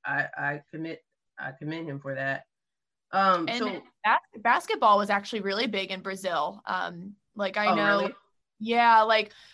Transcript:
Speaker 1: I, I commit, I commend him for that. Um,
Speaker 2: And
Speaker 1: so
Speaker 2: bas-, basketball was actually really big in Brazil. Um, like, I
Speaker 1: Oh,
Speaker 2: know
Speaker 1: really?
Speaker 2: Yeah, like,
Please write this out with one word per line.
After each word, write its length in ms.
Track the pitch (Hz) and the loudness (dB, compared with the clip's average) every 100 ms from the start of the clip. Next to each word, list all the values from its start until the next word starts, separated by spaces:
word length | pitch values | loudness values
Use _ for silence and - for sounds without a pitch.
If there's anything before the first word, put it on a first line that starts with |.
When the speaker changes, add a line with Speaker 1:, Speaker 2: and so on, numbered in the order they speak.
| - | -6
Speaker 1:
I, 220 | 139 143 151 | -4 -4 -6
I 240 | 143 147 - | -6 -6 -10
commit, 300 | 151 160 - _ _ _ - | -12 -10 -12 _ _ _ -14
I 120 | - 139 | -14 -10
commend 320 | 151 160 165 | -10 -8 -8
him 100 | 139 | -10
for 160 | 139 135 | -8 -6
that. 280 | 135 135 - _ _ _ _ _ _ | -6 -6 -10 _ _ _ _ _ _
Um, 360 | 190 190 180 165 | 2 4 2 0
Speaker 2:
And 100 | 233 | -4
Speaker 1:
so 260 | 226 180 - _ | -4 -6 -14 _
Speaker 2:
bas-, 160 | 208 269 - 226 | 2 2 0 -2
basketball 560 | 233 262 - 415 240 202 | 0 2 0 2 4 4
was 120 | 202 | 4
actually 320 | 202 202 226 | -2 -2 -6
really 260 | 196 196 247 | -4 -2 -2
big 240 | 196 190 | -4 -4
in 100 | 190 | -6
Brazil. 600 | 190 190 185 160 151 202 - | -8 -8 -4 -2 -4 -6 -6
Um, 500 | 185 175 175 190 202 _ 208 | -6 -6 -10 -16 -18 _ -6
like, 220 | 196 208 | -4 0
I 100 | 208 | 0
Speaker 1:
Oh, 80 | 208 | 2
Speaker 2:
know 240 | 202 202 | 2 2
Speaker 1:
really? 140 | 202 - _ _ _ - | 0 -6 _ _ _ -10
Speaker 2:
Yeah, 420 | 220 233 233 226 | -2 4 6 8
like, 320 | 220 220 214 - - | 6 4 0 -10 -20